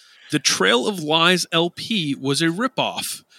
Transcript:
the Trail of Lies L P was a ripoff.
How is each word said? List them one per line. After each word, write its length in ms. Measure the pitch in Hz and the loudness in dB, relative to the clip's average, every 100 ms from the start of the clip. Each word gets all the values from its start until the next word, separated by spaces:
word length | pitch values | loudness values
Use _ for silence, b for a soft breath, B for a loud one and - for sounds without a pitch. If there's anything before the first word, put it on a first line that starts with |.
| B B B | B B B
the 60 | 151 | -4
Trail 460 | - - 190 240 220 | -2 0 4 2 0
of 140 | 185 | -4
Lies 460 | 151 160 170 180 - | 0 4 4 2 0
L 160 | 165 170 | 0 0
P 440 | - - 214 147 | -4 -4 -2 -2
was 280 | 131 135 139 | -2 -2 0
a 60 | 165 | 0
ripoff. 760 | 175 254 - 110 - - - _ | 0 -4 -2 -4 -4 -8 -10 _